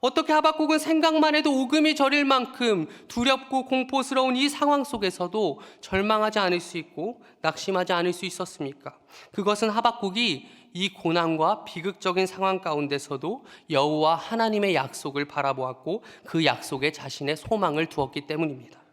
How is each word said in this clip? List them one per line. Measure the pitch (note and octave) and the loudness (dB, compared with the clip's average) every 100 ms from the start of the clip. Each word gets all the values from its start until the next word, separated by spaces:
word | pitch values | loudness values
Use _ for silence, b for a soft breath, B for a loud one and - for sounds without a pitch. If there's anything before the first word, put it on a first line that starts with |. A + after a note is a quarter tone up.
어떻게 | B3+ C#4+ D#4 | 2 0 2
하박국은 | D4+ D#4 D#4 D#4 D#4 | 4 4 2 2 2
생각만 | D4+ D#4+ D#4+ D#4 D#4 | 2 2 4 4 4
해도 | D4+ D#4 | 4 2
오금이 | C4+ B3+ D4+ D#4 D4+ | 2 2 4 4 4
저릴 | C4+ C#4+ C#4 | 4 4 4
만큼 | C4+ B3 - A#3+ G3 D#3 B B | 2 2 -2 0 2 -2 B B
두렵고 | - B3+ C4 C4+ C4 B3+ | -2 2 0 0 -4 0
공포스러운 | C4 B3+ C4+ C4 C4 C4 B3+ | -2 0 -2 0 2 2 2
이 | C#4+ | 0
상황 | C#4+ C#4+ C#4+ | 2 2 2
속에서도 | C4 A#3 G3 F3+ F3+ G#3+ F#3+ C#3 B B | 0 -2 -4 -2 -4 0 -2 -2 B B
절망하지 | - F#3+ G#3 G#3+ G#3+ G#3+ | -4 -2 2 2 2 2
않을 | F#3+ F3 | 2 0
수 | E3+ E3+ | -2 -10
있고 | D3+ - F#3 A#3+ B B | -10 -8 -8 -10 B B
낙심하지 | D#3+ D#3 - F#3+ F3+ | -4 -4 -2 -2 0
않을 | F3+ F3+ | 0 0
수 | F3 F#3+ | -2 -8
있었습니까? | - F3+ - C#3+ C#3 - - _ B B | -8 -10 -8 -10 -10 -18 -18 _ B B
그것은 | - G3+ G#3 A3 | -4 -2 0 0
하박국이 | G#3 A#3+ A#3 G3 F#3+ A#3+ C#3 B B B | 2 0 0 -4 0 0 -2 B B B
이 | F3 F#3+ | -6 -6
고난과 | - E3+ E3+ E3 D#3+ D#3+ G#3+ | -2 0 2 2 2 2 0
비극적인 | - F3 E3+ F#3+ F#3+ F3+ F#3+ | -6 -8 -8 -4 -2 0 0
상황 | - F#3+ F#3+ | 0 -2 0
가운데서도 | F3+ D3 D3 C#3+ - C#3 D3+ B3 B B B | -2 -2 -2 -4 -6 -8 -6 -8 B B B
여호와 | D3 D3 D3+ D#3 | 2 2 2 2
하나님의 | D#3+ - A3+ A3+ G#3+ G3+ E3 | 0 -2 -2 0 2 2 0
약속을 | C3 - D3+ C#3 C#3+ | -2 -6 -8 -6 -6
바라보았고, | - C#3 C3 B2+ B2+ - G3+ B B | -4 -2 -2 -6 -8 -8 -8 B B
그 | - E3 D3+ | -6 0 2
약속에 | A#2+ - C#3 C#3+ | 0 -4 -4 -4
자신의 | D3+ C3+ - C#3+ D#3 | -4 -14 -8 -4 -6
소망을 | - A3 F#3 D3 D#3+ | -2 0 0 0 -2
두었기 | - C3+ D3 C#3+ | -2 -4 -6 -8
때문입니다. | D3+ D#3+ C3 A#2 - _ | -4 -4 -6 -16 -20 _